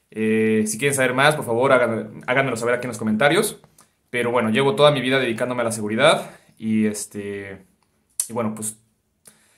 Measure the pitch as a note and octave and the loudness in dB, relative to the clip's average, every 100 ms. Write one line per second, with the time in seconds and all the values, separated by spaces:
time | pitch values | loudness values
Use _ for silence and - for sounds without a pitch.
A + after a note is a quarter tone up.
0 | _ G#2+ A2 A2 A2 A2 G#2+ G#2+ C#3 C3 | _ -4 0 2 2 2 0 -2 -2 0
1 | B2+ B2+ D3 C#3+ A#2+ A#2 C3+ B2+ A#2 A2 | 0 2 2 2 -2 0 4 4 2 -2
2 | A2 - - C3 C3+ A2+ A#2 A#2+ B2 A2+ | -8 -10 -2 0 0 -2 -2 -2 -4 -6
3 | A2 G#2+ D3 F3+ A3 - - _ _ _ | -2 2 2 2 0 -4 -20 _ _ _
4 | _ B2 A#2+ A#2+ A2 A#2 C#3 A2+ D3 C#3 | _ -4 0 0 2 2 2 4 4 4
5 | B2+ C3 A#2+ A2+ B2 B2 A#2 A2 G#2 A2 | 0 0 0 -2 -4 -2 -4 -4 -4 2
6 | D3+ F#3+ - - _ _ A2 A2 G#2+ G#2 | 4 2 -2 -18 _ _ -2 0 0 -2
7 | - G#2 G2+ G2+ G2 F#2 - _ _ _ | -10 -10 -10 -10 -12 -16 -20 _ _ _
8 | _ - - A2+ G#2+ G#2+ G#2+ - _ _ | _ -10 -8 -6 -6 -6 -10 -12 _ _
9 | _ _ _ _ _ | _ _ _ _ _